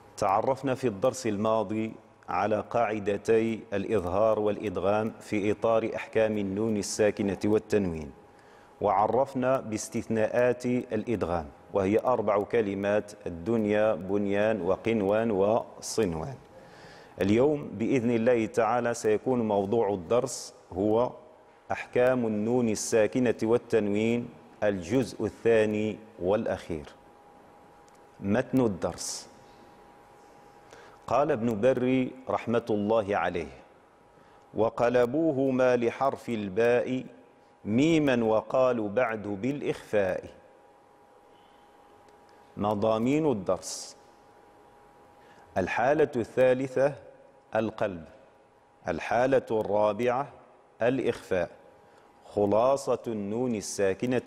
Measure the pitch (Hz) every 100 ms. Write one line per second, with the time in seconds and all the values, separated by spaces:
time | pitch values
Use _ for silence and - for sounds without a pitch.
0 | - - 101 98 117 131 139 127 123 98
1 | 131 - 113 101 110 113 101 110 110 -
2 | - _ - 85 104 107 98 120 113 110
3 | 101 101 - 113 113 110 - 101 98 107
4 | 87 92 110 107 104 104 107 90 90 107
5 | 110 - - 104 101 101 113 113 110 -
6 | - 107 110 107 98 95 113 104 95 -
7 | 107 - 101 90 104 107 - 107 95 80
8 | 73 - - - - - - - 101 98
9 | 107 123 135 131 127 131 113 107 - 120
10 | 104 113 107 120 123 120 127 123 - 110
11 | 107 107 90 87 71 - - 101 95 107
12 | - 120 107 104 98 117 104 98 101 104
13 | 104 - - 85 85 117 104 104 107 107
14 | 95 101 101 101 107 110 87 90 - 113
15 | 95 107 117 98 98 113 - - - -
16 | 104 82 76 65 - - - - - -
17 | - - 98 110 139 147 143 101 107 131
18 | 113 120 113 123 107 - 110 120 120 117
19 | 110 104 - 127 110 101 98 117 104 101
20 | 82 117 131 - - - - 90 104 107
21 | 123 - - - - - - - - 127
22 | 123 131 117 107 104 123 117 104 - 117
23 | 104 131 123 104 110 117 - 117 104 101
24 | 113 120 120 - - - 104 101 82 127
25 | 107 - 107 - 113 113 107 107 107 98
26 | - - 87 104 110 95 - 82 71 -
27 | - - - - - - - - - -
28 | - - 98 107 131 135 120 90 92 85
29 | - - - - - - - - - -
30 | - - - - - - - - - -
31 | - 117 151 139 117 107 120 131 127 131
32 | 127 - - 101 - 117 113 107 101 110
33 | 98 101 87 85 76 - - - _ _
34 | _ _ - - - - 110 - 120 123
35 | 120 139 165 135 135 127 127 123 117 -
36 | 135 135 - 117 101 92 117 120 - 127
37 | - - - _ _ _ - 110 151 165
38 | 147 120 113 110 - 131 127 120 107 101
39 | 123 110 101 101 120 143 101 151 - 107
40 | 95 - - - - - - - _ -
41 | - - - - - - - - - -
42 | - - - - - - 104 107 110 110
43 | 120 147 156 113 90 90 - - - -
44 | - - - - - - - - - -
45 | - - - - - 101 90 - 120 151
46 | 147 123 107 - 127 127 135 131 135 135
47 | - - - - _ 110 110 - 107 90
48 | 78 - - _ _ _ _ _ - 85
49 | - 113 131 131 - 110 92 104 107 101
50 | 120 123 139 - - _ _ _ 117 131
51 | 113 117 - 92 87 - - - - -
52 | - _ - - 101 104 123 139 - 120
53 | - 110 101 110 127 110 92 - 98 95
54 | 123 127